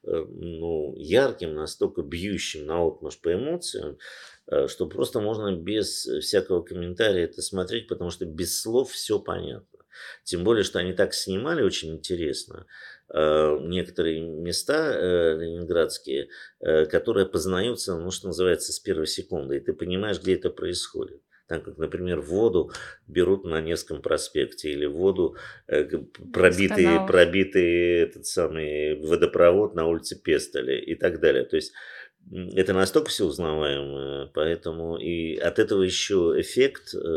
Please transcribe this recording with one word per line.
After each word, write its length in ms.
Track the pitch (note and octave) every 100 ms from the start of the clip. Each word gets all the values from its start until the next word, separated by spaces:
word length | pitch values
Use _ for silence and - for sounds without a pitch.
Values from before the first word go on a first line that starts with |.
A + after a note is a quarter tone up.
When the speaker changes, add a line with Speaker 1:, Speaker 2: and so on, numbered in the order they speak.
| -
Speaker 1:
э, 200 | E2 E2
ну, 640 | E2+ E2+ E2 E2 D#2+ D2 C2
ярким, 580 | D2+ G#2+ C3+ A2 E2+ D#2
настолько 460 | - - G2+ F#2
бьющим 640 | D2 E2+ G2 F#2+ - D#2 D2+
наотмашь 520 | E2 E2 - D#2 -
по 120 | E2+
эмоциям, 640 | F#2 C#3 F3 - - D2+ C#2 - - - - -
э, 160 | D2 C2+
что 180 | - E2
просто 340 | F#2+ B2 A#2+
можно 320 | G#2 A2 G#2 F2+
без 500 | E2+ A2 F#2+ - -
всякого 540 | C#2 D#2 G2+ - F2+
комментария 640 | E2+ F2+ F2 F2+ A2 F#2 E2
это 160 | -
смотреть, 440 | - G2 F2+ A2+ A2
потому 220 | - F2
что 140 | - F2
без 360 | D#2 F2 -
слов 300 | A2 A#2+ B2+
всё 280 | - - G#2
понятно. 600 | - F2 D#2+ B1+ _ _ _ - - - -
Тем 180 | F2 F#2
более, 180 | A2+ F#2+
что 140 | G2
они 140 | F2+
так 200 | F#2 F#2 -
снимали 480 | - F#2+ C#3 E3
очень 280 | G2 - D#2+ D#2+
интересно, 680 | - F2 D#2 C2 - - - - - - _
э, 460 | D#2 D#2 D2+ D#2 D2
некоторые 580 | D#2+ F2+ F2 - E2 D#2+
места, 720 | E2 D#2 E2+ E2+ - D3+ D#3+ F#2
э, 420 | F2+ F2+ E2 D#2+
ленинградские, 880 | E2 E2+ E2 E2+ D#2 - - C#2 - - - _
э, 240 | - D#2 D#2
которые 400 | F2 A#2 G2+ F#2
познаётся, 720 | F2 F2 F#2 A2+ A#2+ - E2+
ну, 140 | F2
что 160 | F#2 F#2+
называется, 460 | E2 F#2 D#2+ -
с 60 | -
первой 280 | - E2 D#2
секунды, 500 | - - F2 C2+ C#2
и 40 |
ты 120 | -
понимаешь, 460 | - E2+ F#2 G#2+ F2
где 140 | F2+ F2+
это 140 | F2
происходит. 680 | - F2 F2+ - - - - _ _ _
Там, 140 | D#2+
как, 160 | D#2 D#2
например, 420 | D#2 F2 F2+ E2+
воду 500 | C#2+ F#2 A2+ F2+ D2 - - - -
берут 380 | D#2+ F2 G2 E2+
на 160 | D#2+
Невском 400 | D#2+ E2 - D2+
проспекте, 680 | D2 D2+ - D2+ C2 - D#2
или 140 | C#2+ D2
воду, 480 | D2+ F#2+ F#2 E2+ - - - -
э, 180 | D2+ D2
к-, 200 | E2 - - E2+ F2+
Speaker 2:
Из 180 | F2+ F2+
Speaker 1:
пробитые, 0 |
Speaker 2:
каналов. 460 | F#2+ G2+ F2 E2 -
Speaker 1:
пробитые, 960 | F#2 E2+ F#2+ F#2 F#2+ E2+ F2 F2 E2+
этот 220 | E2 E2 -
самый 680 | - D#2+ D#2+ D2+ D2+ D2+ D2+
водопровод 720 | D#2 E2 - F2 F2 F#2 G#2 E2+
на 120 | E2
улице 340 | E2 - -
Пестеля 580 | - D2 - C#2 B1+ C2+
и 160 | - E2
так 240 | F2+ D#2+
далее. 240 | D#2 C2 -
То 120 | D#2+
есть, 160 | - - - - - _ -
м, 180 | F2+ F2+ F#2
это 180 | F#2+
настолько 360 | F#2 F#2+ D#3 D#3
всё 160 | - F#2
узнаваемое, 1000 | C#2+ E2 D#2 D2+ C#2+ C#2 C#2 C#2 C#2 C#2 -
поэтому 640 | D#2+ E2 E2+ E2 E2 E2
и 380 | D#2 E2+ E2 -
от 220 | E2+ F#2+
этого 240 | A2 G2+
ещё 560 | F#2 F#2 - G2 E2+ D2
эффект, 540 | - B2 C3+ - - -
э, 40 | E2